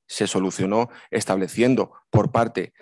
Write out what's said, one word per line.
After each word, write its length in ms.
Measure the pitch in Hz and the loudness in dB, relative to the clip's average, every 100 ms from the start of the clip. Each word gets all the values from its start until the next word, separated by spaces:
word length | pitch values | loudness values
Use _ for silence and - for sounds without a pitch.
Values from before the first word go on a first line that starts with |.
| - | -12
se 160 | - 104 | -4 -2
solucionó 640 | 98 92 - 95 110 123 - - | 0 -2 -2 -2 0 -2 -6 -6
estableciendo 840 | 117 - 98 92 - 123 117 98 - _ | -6 -2 -2 -2 0 2 2 -2 -6 _
por 240 | 123 104 | 2 2
parte 400 | 117 117 95 87 _ | 0 0 -2 -8 _